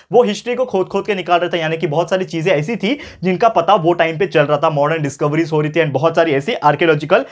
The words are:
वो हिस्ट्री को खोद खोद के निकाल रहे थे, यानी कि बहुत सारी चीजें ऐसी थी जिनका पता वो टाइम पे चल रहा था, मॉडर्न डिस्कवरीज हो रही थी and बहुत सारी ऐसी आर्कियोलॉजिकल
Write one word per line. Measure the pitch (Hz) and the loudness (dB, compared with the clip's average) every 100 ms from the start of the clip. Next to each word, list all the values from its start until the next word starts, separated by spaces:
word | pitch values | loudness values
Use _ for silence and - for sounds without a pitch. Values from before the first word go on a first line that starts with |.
| - | 0
वो | 214 | 2
हिस्ट्री | 208 208 240 | 2 0 -4
को | 247 | -4
खोद | 254 190 185 | -2 -2 -2
खोद | 196 196 | -4 -4
के | |
निकाल | 196 160 175 | -4 0 0
रहे | 175 | 0
थे, | 175 | -2
यानी | 160 160 | -2 -2
कि | 165 | -2
बहुत | 147 170 | -2 -2
सारी | 190 | -2
चीजें | 180 165 156 | -4 -2 0
ऐसी | 143 151 233 | 0 0 -2
थी | 190 285 - - | -2 -4 -8 -6
जिनका | 185 180 233 | -2 2 2
पता | 190 165 | 2 2
वो | 202 160 | 2 2
टाइम | 170 165 160 | 2 0 0
पे | 185 | 0
चल | 156 | 2
रहा | 143 147 | 2 2
था, | 160 | 0
मॉडर्न | 147 143 160 | 0 0 0
डिस्कवरीज | 151 - 147 156 160 | -4 -2 -2 0 0
हो | 156 | 0
रही | 151 | 0
थी | 160 | 0
and | 156 | 0
बहुत | 131 160 165 | 0 0 2
सारी | 165 | 2
ऐसी | 139 151 | 0 -2
आर्कियोलॉजिकल | 247 147 147 170 151 156 202 269 | 0 2 2 2 2 2 0 0